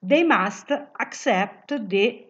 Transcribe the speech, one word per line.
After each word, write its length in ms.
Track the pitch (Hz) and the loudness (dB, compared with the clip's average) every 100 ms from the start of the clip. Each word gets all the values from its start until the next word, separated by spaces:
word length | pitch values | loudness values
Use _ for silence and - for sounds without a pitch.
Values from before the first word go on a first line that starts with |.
they 200 | 185 294 | 2 4
must 480 | 339 226 190 208 - 285 - - | 4 4 2 -4 -6 -6 -6 -8
accept 680 | 277 - 294 190 202 - - 285 202 | -8 -4 0 0 0 -6 -8 -8 -2
the 340 | 196 214 214 | 0 0 -2